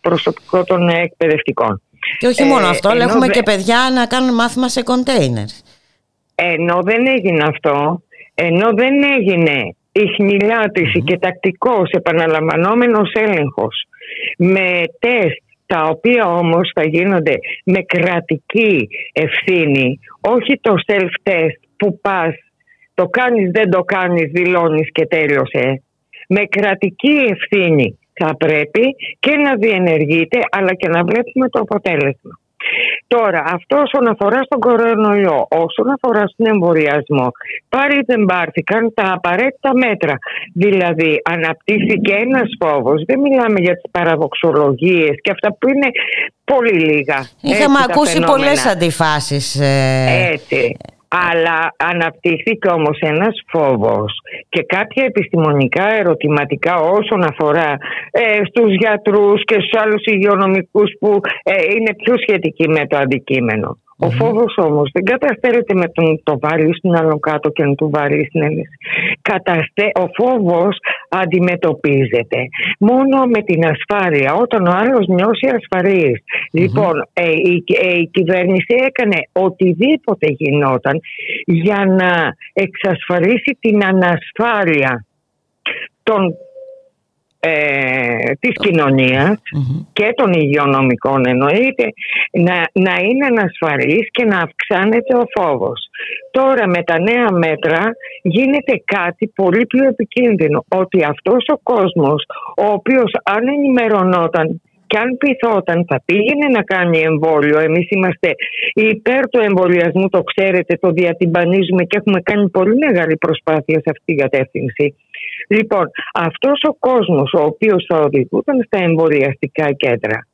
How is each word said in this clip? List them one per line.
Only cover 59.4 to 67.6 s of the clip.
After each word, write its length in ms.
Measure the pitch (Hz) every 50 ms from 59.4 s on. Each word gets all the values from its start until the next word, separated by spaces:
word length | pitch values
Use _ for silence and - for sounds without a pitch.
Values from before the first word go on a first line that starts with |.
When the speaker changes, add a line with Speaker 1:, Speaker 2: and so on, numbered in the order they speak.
| -
Speaker 1:
και 100 | - 226 202
στους 220 | 180 - - 226
άλλους 220 | 214 220 214 208 214
υγειονομικούς 840 | 226 214 190 190 208 202 190 196 190 190 190 180 _ _ 208 208 - - -
που, 200 | - 214 202 196 - - - - -
ε, 100 | - 190 190 170 170 202
είναι 180 | 226 220 220 208
πιο 180 | - - 226 247
σχετικοί 520 | - - - 202 180 - 160 - - 160 151
με 180 | 156 156 143
το 100 | 135 147
αντικείμενο. 800 | 143 139 131 135 131 - - 135 131 120 113 107 107 85 - - _ _ _ _
Ο 80 | _ -
Speaker 2:
Μμμ. 100 | 127 117
Speaker 1:
φόβος 360 | 123 220 233 220 214 240 208 -
όμως 320 | - 175 156 147 147 147 139 -
δεν 100 | 185 185
καταστέλλεται 720 | 196 247 262 - 285 220 - - 254 233 240 233 233 202
με 140 | 185 175
τον, 320 | 170 - - 165 160 156 160 _
το 140 | - 151 127
βάλει 340 | - 151 160 160 156 156 -
στην 200 | - - 185 175
άνω 240 | 165 160 160 156 151
κάτω 300 | - 156 151 151 - 151
και 140 | 151 -